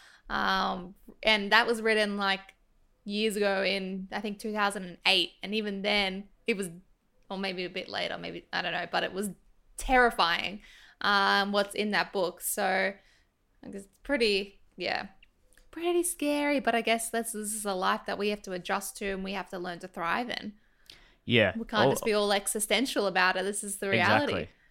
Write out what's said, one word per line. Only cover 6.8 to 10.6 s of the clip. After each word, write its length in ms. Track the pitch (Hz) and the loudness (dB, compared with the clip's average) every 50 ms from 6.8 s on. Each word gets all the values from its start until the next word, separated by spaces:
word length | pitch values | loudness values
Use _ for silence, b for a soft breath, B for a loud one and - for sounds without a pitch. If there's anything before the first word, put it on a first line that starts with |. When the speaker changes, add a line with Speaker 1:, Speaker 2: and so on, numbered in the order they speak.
| - _ _ _ _ _ _ _ _ _ | -20 _ _ _ _ _ _ _ _ _
Speaker 1:
or 100 | 202 190 | -8 -6
maybe 260 | 196 190 185 185 185 | -6 -6 -4 -6 -8
a 60 | 175 | -6
bit 180 | - 190 - - | -6 -8 -10 -6
later, 280 | 101 101 180 - - 170 | -4 -4 -4 -4 -6 -8
maybe, 280 | 170 170 170 170 - _ - | -8 -10 -10 -12 -12 _ -6
I 100 | 175 170 | -4 -4
don't 100 | 170 165 | -4 -4
know, 140 | 170 170 165 | -4 -6 -4
but 120 | - 170 175 | -2 -2 -2
it 100 | - - | -2 -4
was 180 | 185 214 196 175 _ _ _ - _ _ _ - | -6 -6 -6 -8 _ _ _ -20 _ _ _ -14
terrifying, 840 | - - - 262 254 247 233 226 - 180 165 170 - - - 190 208 | -10 -2 4 6 6 6 6 4 4 2 2 2 0 -2 -6 -8 -10